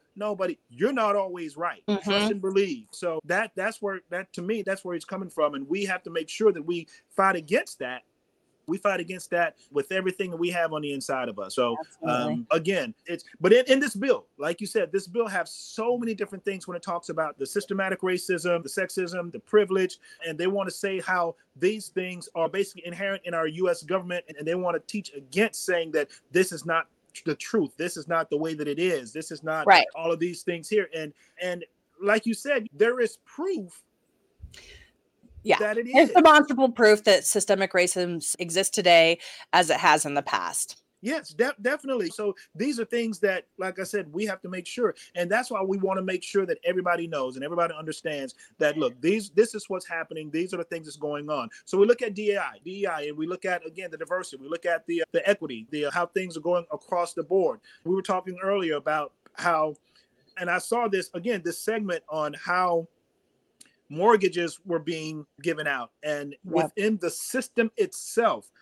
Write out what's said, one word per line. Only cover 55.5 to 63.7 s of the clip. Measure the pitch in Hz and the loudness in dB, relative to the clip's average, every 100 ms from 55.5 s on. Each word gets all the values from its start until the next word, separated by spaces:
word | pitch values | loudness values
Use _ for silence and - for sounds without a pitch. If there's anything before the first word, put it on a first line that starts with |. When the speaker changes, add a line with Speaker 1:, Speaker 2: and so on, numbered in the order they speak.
| 117 113 | -10 -10
Speaker 1:
the, | 147 | -6
uh, | 147 | -2
how | 165 175 | -2 -2
things | 190 185 160 | -4 -8 -4
are | |
going | 160 175 170 | -2 -2 -2
across | 151 - 175 170 | -10 -6 -4 -4
the | - | -6
board. | 151 190 165 113 - - | -2 2 2 -2 -12 -10
We | 165 | -2
were | 190 | -2
talking | 185 185 185 180 | 0 -2 -4 -6
earlier | 190 202 170 147 | -2 0 0 -2
about | 151 156 143 - _ | 0 -2 -2 -10 _
how, | - 175 160 156 147 _ _ _ _ _ - | -4 0 2 0 -4 _ _ _ _ _ -8
and | 180 | -2
I | 180 | -2
saw | - 233 226 | 0 0 0
this, | 190 180 | -2 -4
again, | 175 196 208 | -6 -4 -4
this | 165 - | -4 -6
segment | - 220 202 165 - | -4 -4 -2 -6 -4
on | 156 151 | -4 -4
how | 147 - 180 185 170 165 _ _ _ _ _ _ - - | -6 -2 0 2 0 -2 _ _ _ _ _ _ -20 -20